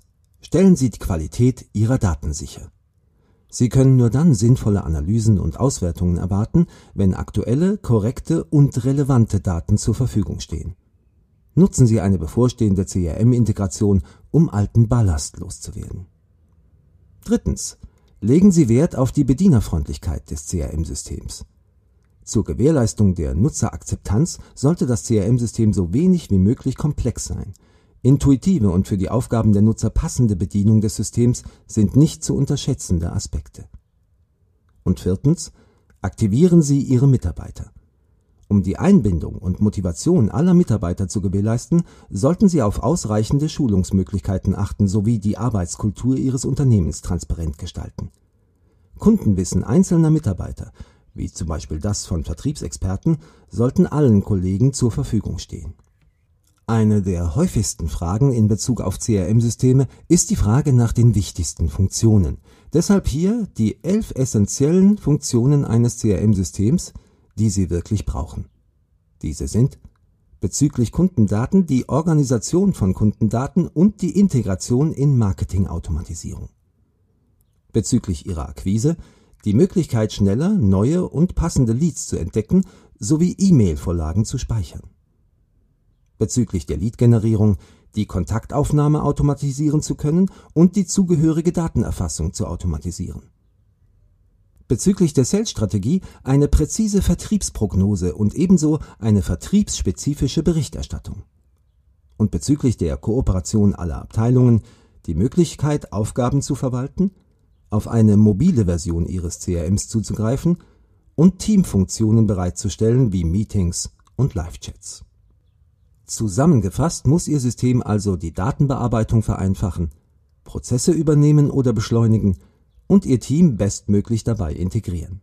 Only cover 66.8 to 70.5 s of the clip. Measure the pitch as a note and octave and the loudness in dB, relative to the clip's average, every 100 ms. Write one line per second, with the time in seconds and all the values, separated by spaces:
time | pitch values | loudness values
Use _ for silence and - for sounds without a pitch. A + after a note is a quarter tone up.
66.8 | - - _ _ _ - A2 F#2+ F2+ F2 | -2 -18 _ _ _ -2 -2 0 -2 -2
67.8 | - G2+ - - - - - _ _ _ | -2 -4 -4 -8 -8 -10 -14 _ _ _
68.8 | _ _ _ _ - D2+ C#2+ G2+ C#3+ - | _ _ _ _ -10 -8 -4 0 0 -2
69.8 | - _ _ _ _ _ G2+ | -20 _ _ _ _ _ -6